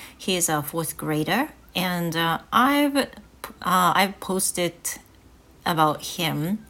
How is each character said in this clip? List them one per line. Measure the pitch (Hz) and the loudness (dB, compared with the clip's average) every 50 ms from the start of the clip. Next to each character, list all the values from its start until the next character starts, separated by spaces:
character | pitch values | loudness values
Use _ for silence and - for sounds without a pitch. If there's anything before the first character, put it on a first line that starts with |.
| - - - - | -18 -20 -20 -8
He | - - 185 180 | -4 -2 0 0
is | 170 - | 0 0
a | 160 151 | 0 -2
fourth | 147 - - 165 165 160 - | -2 -2 -4 -4 -4 -6 -6
grader, | - - 151 156 151 156 156 175 226 285 311 - - - - - | -6 -4 -2 -2 0 0 0 0 0 0 -2 -6 -14 -20 -10 -6
and, | 185 180 185 180 175 170 170 160 165 | -4 -2 -2 -2 -2 -2 -2 0 0
uh, | 165 165 165 - - - | 0 0 0 -2 -4 -2
I've, | - 220 247 269 285 285 294 285 277 285 247 - - - - - - - - - - - | 2 2 4 4 4 4 2 2 2 0 0 -2 -4 -12 -20 -20 -18 -16 -16 -16 -14 -6
uh, | - 185 175 185 180 175 - | -2 2 2 4 4 4 4
I've | 180 190 196 196 - | 4 2 2 0 -4
posted | - - 190 190 190 - - - 175 170 170 - - - - - - _ _ - - - - - - - - - - | -6 -4 -2 -2 -2 -2 0 0 -2 -2 -2 -6 -8 -10 -10 -10 -14 _ _ -20 -20 -20 -20 -20 -20 -20 -20 -6 -4
about | - 175 156 160 151 147 - | 0 2 4 4 4 2 0
him, | - - - - 175 160 143 147 151 170 202 220 - - | -6 -10 -6 -4 -4 -2 -2 -2 -2 -2 -2 -4 -6 -10